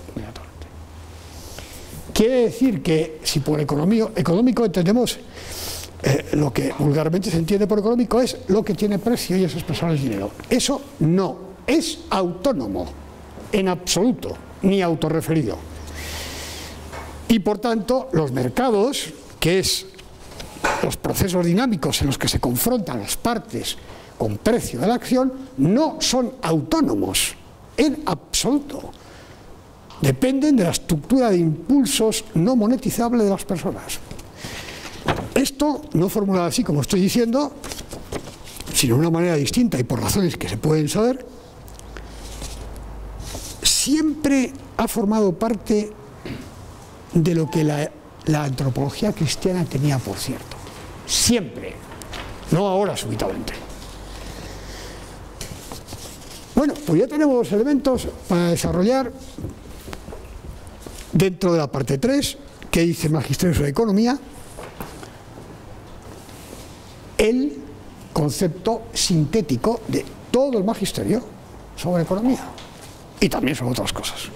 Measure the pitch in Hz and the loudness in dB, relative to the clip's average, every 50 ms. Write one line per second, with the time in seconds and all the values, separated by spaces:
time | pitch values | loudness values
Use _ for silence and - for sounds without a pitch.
0 | - - - - 107 - - - - - - - - - - - - - - - | -14 -12 -10 -10 -10 -10 -12 -14 -16 -18 -16 -16 -18 -16 -16 -18 -18 -18 -18 -18
1 | - - - - - - - - - - - - - - - - - - - 156 | -18 -18 -18 -18 -18 -18 -16 -16 -16 -14 -14 -14 -14 -14 -14 -16 -16 -14 -14 -14
2 | - - - - 214 233 262 254 233 208 - - 262 262 202 135 - 175 160 156 | -12 0 2 4 4 6 6 4 4 2 4 2 2 2 2 2 2 2 2 2
3 | 165 165 - - - - - 151 139 151 151 151 147 139 151 143 156 190 226 220 | 2 -2 -6 -6 -6 -2 -2 0 0 2 0 0 0 0 0 2 2 4 4 4
4 | 220 208 - 180 135 165 170 202 247 262 220 233 233 208 160 190 170 180 214 254 | 2 2 0 0 2 4 4 6 6 4 4 4 2 2 2 2 4 6 6 4
5 | 233 - - - - - - - - - - - - - - - - - - - | 4 2 0 -6 -12 -16 -16 -14 -12 -12 -10 -8 -8 -8 -8 -8 -10 -12 -10 -2
6 | - 135 135 - - - - 147 147 139 - 147 139 135 - - 143 147 143 156 | 2 2 2 2 2 0 0 2 2 2 2 0 0 0 0 2 2 4 4 4
7 | 151 156 165 196 185 220 160 165 165 156 202 196 208 180 214 208 190 220 240 240 | 2 2 2 0 0 0 0 0 2 2 2 2 4 4 2 2 4 4 2 2
8 | 240 - 214 233 254 - - - - - 190 220 - - 185 - 214 202 208 196 | 2 4 4 4 4 2 0 -4 0 2 2 2 4 2 0 0 2 2 0 0
9 | - 233 240 - - - 180 185 190 156 - 170 - - 147 - 170 170 160 143 | 2 0 0 0 0 0 2 2 2 2 0 -2 -4 -4 -2 0 0 2 2 2
10 | 135 123 107 98 98 104 - - - - 247 247 - - 277 254 - - - - | 0 0 -2 -2 -4 -6 -6 -10 -2 0 2 2 2 2 0 -2 -4 -10 -2 2
11 | - 156 170 190 190 156 - - - - - - - - 269 330 - - - - | 4 4 6 4 4 0 -2 -6 -12 -16 -16 -6 0 2 2 2 2 0 -4 -8
12 | - - 214 196 185 180 175 - - 285 247 143 117 101 92 85 85 - - - | -6 -2 0 0 0 0 -2 0 0 0 0 0 -2 -2 -4 -4 -4 -6 -10 -14
13 | - - - - - - - - - - - 202 190 185 180 175 180 - - 170 | -16 -16 -18 -18 -18 -18 -16 -16 -4 0 0 2 2 2 0 0 -2 0 2 4
14 | 208 254 196 - - 95 - - - - - - - 190 196 196 180 170 165 - | 4 2 2 0 -4 -8 -10 -10 -14 -16 -6 0 2 4 4 4 4 2 2 2
15 | - 156 156 165 - - 165 160 131 104 90 - - - - - - - - - | 2 0 0 0 0 2 2 2 2 0 -4 -6 -10 -14 -14 -14 -14 -12 -12 -12
16 | - - - - - - - - - - - - - - - - - - - - | -10 -10 -10 -10 -10 -10 -10 -10 -10 -12 -12 -12 -12 -12 -14 -14 -14 -12 -12 -12
17 | - - - - - - 233 226 170 208 208 202 - 240 226 226 175 - 254 262 | -12 -12 -14 -4 2 2 2 4 4 2 0 2 0 0 0 0 2 2 2 0
18 | 254 - - 160 156 135 123 135 123 127 120 - 247 262 220 196 208 269 277 - | 0 0 2 2 2 2 0 0 0 0 2 2 4 4 4 4 4 2 2 -2
19 | - 160 - - - - - - - 160 180 190 175 - - - - - - - | -6 -8 -10 -14 -18 -18 -4 0 2 4 4 4 2 2 -2 -2 -4 -10 -16 -18
20 | - - - - - - - - - - - - - - - - - - - - | -20 -20 -20 -20 -18 -16 -14 -14 -14 -14 -8 -4 -2 -2 0 0 0 -2 -2 -2
21 | - - - - 190 190 175 180 175 170 170 202 262 254 214 147 - 143 120 - | -4 -2 0 0 0 2 2 2 4 4 4 4 4 2 2 2 0 0 0 2
22 | 147 139 127 - - 127 - - - 131 120 - - 226 254 240 175 - 131 110 | 2 0 0 0 0 0 0 0 0 0 0 2 2 2 2 2 0 -2 -4 -4
23 | - - - - - 233 240 220 - - - 113 - - - - - - - - | -4 -4 -4 -2 0 0 0 -2 -4 -6 -6 -6 -6 -6 -8 -8 -12 -16 -18 -18
24 | - - - - - 107 104 - - 214 240 202 - - - 117 170 202 247 247 | -18 -12 -4 -2 -2 -2 -2 0 2 2 2 2 0 -2 -2 0 2 2 2 2
25 | - - 269 254 262 262 - - - - - - 135 165 208 269 320 302 330 - | 2 2 4 4 4 2 0 -4 -10 -8 0 2 4 6 6 6 4 2 2 0
26 | - - 233 262 247 214 - - - 165 160 156 131 123 185 320 - 135 113 101 | 0 2 2 2 2 0 -2 -2 0 2 2 2 2 2 2 4 4 4 2 2
27 | 95 95 - - - - - - - - - - - - - - 277 311 254 - | 0 0 0 0 -2 -2 -4 -10 -18 -20 -20 -20 -20 -4 0 2 2 2 2 0
28 | - - 175 - - - - - - 214 277 285 - - - - - - - - | -2 -4 -4 -4 -4 -4 -4 0 2 2 2 0 0 -4 -10 -10 -10 -12 -14 -18
29 | - - - - - - - - - - - - - - - - - - - - | -20 -20 -20 -20 -20 -20 -20 -20 -20 -20 -20 -20 -20 -20 -20 -20 -20 -20 -4 2
30 | 160 139 131 - 247 262 269 269 277 302 285 233 180 165 - - - - 170 147 | 2 2 4 4 2 2 4 4 6 6 6 6 6 4 2 0 0 0 -2 -2
31 | - - 247 269 247 226 190 175 170 160 151 165 165 - 269 285 247 190 - - | 2 4 4 6 6 6 6 4 4 2 2 0 2 4 4 4 4 4 2 2
32 | 220 220 214 - - - - 160 170 233 262 240 208 214 262 220 - - - - | 2 2 2 0 -4 -2 2 2 4 6 6 6 6 4 4 2 0 0 0 2
33 | 233 233 247 240 208 196 196 175 - - 196 151 139 185 113 - - - - - | 2 2 4 4 4 4 2 2 0 -2 -4 -2 -2 -2 -4 -4 -6 -8 -8 -8
34 | - - - - - - - - - - - - - - - - - - - - | -10 -12 -14 -14 -14 -16 -14 -14 -12 -10 -10 -10 -12 -12 -12 -14 -14 -14 -14 -4
35 | - - - - - - - 240 277 - - - 294 302 269 - - - - 156 | -2 -2 -2 -2 -4 0 2 2 2 2 0 0 2 2 2 0 -4 -2 2 2
36 | 175 190 - 214 202 196 190 180 175 165 - - 240 - 151 147 127 - - 185 | 2 2 2 0 2 2 2 2 2 2 2 0 0 2 2 0 2 2 4 4
37 | 190 190 - 240 233 233 226 277 294 277 - - - - - - - - - - | 4 4 4 4 4 4 4 2 0 0 -4 -10 -12 -12 -12 -12 -12 -12 -14 -14
38 | - - - - - - - - - - - - - - 82 - - 120 117 135 | -10 -8 -8 -8 -8 -12 -14 -16 -16 -14 -14 -12 -10 -4 0 2 4 4 4 4
39 | 160 170 160 165 175 180 165 147 139 110 - 247 247 208 165 131 123 - 135 113 | 4 4 4 4 4 4 2 2 2 2 2 2 2 4 2 0 0 0 -2 0
40 | 107 107 - 202 190 165 127 - - - 101 110 - 151 156 156 151 147 - 202 | 0 0 2 2 2 2 0 -2 -4 -4 -4 0 2 2 4 4 2 2 2 2
41 | 220 247 254 254 - - - - - - - - - - - - - - - - | 2 2 2 -2 -6 -14 -18 -18 -20 -20 -20 -20 -18 -18 -18 -18 -18 -14 -14 -14
42 | - - - - - - - - - - - - - - - - - - - - | -14 -14 -14 -14 -14 -12 -12 -12 -12 -12 -12 -12 -12 -12 -12 -12 -12 -12 -12 -14
43 | - - - - - - - - - - - - - - - - - 254 285 311 | -14 -12 -12 -12 -12 -10 -10 -10 -10 -12 -10 0 2 2 2 2 2 2 2 4
44 | 311 311 277 - - 277 277 269 247 - - - - - - - 233 226 - 233 | 4 2 0 2 2 4 4 4 2 0 -4 -10 -16 -8 -2 -2 -2 0 0 0
45 | 214 202 220 220 208 190 165 165 220 226 233 202 - - 214 208 214 214 - - | 2 2 4 4 4 4 2 2 0 0 0 -2 0 2 2 2 2 -2 -8 -14
46 | - - - - - - - - - - - - - - - - - - - - | -18 -18 -18 -14 -12 -10 -10 -10 -12 -14 -16 -16 -16 -16 -18 -18 -18 -18 -18 -20
47 | - - - 165 156 185 170 165 160 135 - 165 156 151 147 143 151 151 - - | -10 0 2 4 4 4 4 2 2 0 0 2 2 2 2 0 -2 -4 -6 -12
48 | - - - - - 156 156 147 151 139 131 127 143 131 123 135 139 143 - - | -20 -20 -20 -4 0 0 2 2 0 -2 -2 -2 -2 0 0 0 -2 -2 -2 0
49 | 226 214 - - 165 127 - - - 190 180 180 165 - - 135 143 147 139 127 | -2 -2 0 0 0 -2 0 0 0 0 2 0 0 0 0 2 2 2 2 2
50 | - 101 95 - - - - - - - - - - - - - - - - - | 0 -4 -6 -6 -6 -6 -6 -8 -10 -14 -14 -14 -14 -16 -16 -16 -16 -16 -16 -14
51 | - - - - - - 240 226 170 117 - - 98 92 - - - - - - | -6 -2 0 2 4 4 4 4 2 -2 -8 -10 -10 -10 -12 -12 -14 -16 -14 -14
52 | - - - - - - - - - - 156 170 202 196 185 190 208 185 135 - | -12 -12 -10 -10 -10 -12 -12 -14 -2 0 2 2 2 2 2 2 2 0 -2 -4
53 | - 113 113 113 110 95 - - - - - - - - - - - - - - | -4 -6 -4 -4 -4 -4 -4 -6 -8 -8 -10 -10 -12 -14 -14 -14 -14 -14 -16 -16
54 | - - - - - - - - - - - - - - - - - - - - | -14 -14 -14 -14 -12 -12 -12 -12 -12 -14 -14 -14 -14 -14 -14 -14 -14 -14 -14 -14
55 | - - - - - - - - - - - - - - - - - - - - | -16 -16 -16 -16 -16 -16 -14 -14 -12 -12 -12 -14 -14 -14 -14 -14 -12 -14 -14 -14
56 | - - - - - - - - - - - - 294 285 - - - - 156 165 | -12 -14 -16 -16 -16 -16 -16 -16 -16 0 2 2 2 2 0 -2 0 2 4 4
57 | 240 - - 302 311 285 262 240 214 131 190 208 233 285 294 254 - 269 254 214 | 4 4 2 2 4 4 4 4 2 2 2 2 4 4 2 2 2 2 0 0
58 | - - - - - - 185 170 175 170 170 - - - - 170 185 226 262 262 | -2 -6 -8 -8 -2 0 2 2 4 2 2 2 0 0 2 2 4 4 4 2
59 | 262 233 - - - - - - - - - - - - - - - - - - | 0 -2 -6 -10 -14 -14 -12 -10 -10 -10 -10 -12 -16 -16 -16 -14 -12 -12 -12 -12
60 | - - - - - - - - - - - - - - - - - - - - | -12 -12 -14 -14 -14 -14 -16 -14 -14 -14 -14 -14 -16 -18 -18 -16 -16 -14 -14 -14
61 | - - - 160 196 190 180 - - 180 170 165 147 - - 139 127 120 139 135 | -6 0 2 4 4 4 2 2 2 4 4 4 2 0 -2 -4 0 0 0 2
62 | - 240 277 285 294 - - - - - - - - - - 170 170 170 160 - | 2 2 4 2 0 -2 -6 -10 -14 -18 -18 -16 -4 0 2 4 4 4 2 2
63 | - 151 156 151 117 - 131 - 185 180 143 101 147 143 139 - 233 220 190 208 | 0 2 2 2 0 0 0 2 2 4 4 4 2 2 2 2 2 4 4 4
64 | 226 240 277 269 - - - - - - - - - - - - - - - - | 4 4 2 0 -4 -12 -18 -18 -18 -16 -16 -16 -16 -14 -14 -14 -14 -14 -14 -16
65 | - - - - - - - - - - - - - - - - - - - - | -16 -18 -18 -20 -20 -20 -18 -18 -18 -18 -18 -18 -18 -18 -18 -18 -18 -18 -18 -18
66 | - - - - - - - - - - - - - - - - - - - - | -16 -16 -16 -16 -16 -18 -18 -18 -16 -16 -16 -16 -16 -16 -18 -18 -20 -20 -20 -18
67 | - - - - 214 220 240 254 277 294 - - - - - - - - - - | -18 -4 0 2 4 4 4 2 2 0 -2 -6 -10 -14 -16 -16 -18 -18 -18 -18
68 | - - - 165 147 147 - - 190 170 - - - 220 233 220 - - - - | -14 -4 0 2 2 2 2 2 2 0 0 0 -2 -2 -2 -2 -4 -6 -4 -2
69 | - - 170 160 151 131 - 226 170 - 131 117 - 214 233 - - - 131 - | 2 4 4 4 4 4 2 0 2 2 0 2 2 0 0 0 -2 -4 -4 -4
70 | - - - - - - - 247 277 285 247 208 180 214 220 - 196 - - - | -4 -6 -10 -16 -2 2 4 4 4 4 2 2 2 0 0 0 -2 -2 -2 -2
71 | 101 98 202 247 - - - - - - - - - - - - - 175 180 170 | 0 2 2 0 0 -6 -12 -18 -18 -18 -18 -18 -18 -14 -10 -6 -2 0 2 2
72 | 160 - 185 202 226 262 247 - - - - - - - - - - - - - | 2 2 0 2 2 2 2 0 -2 -8 -14 -16 -16 -18 -18 -18 -18 -18 -18 -20
73 | - - - - - - - 254 208 139 143 - 123 123 123 113 - - - - | -20 -20 0 2 2 4 4 2 2 0 0 0 0 0 0 0 -2 -2 -4 -4
74 | - - - - - - - | -6 -6 -6 -8 -10 -12 -12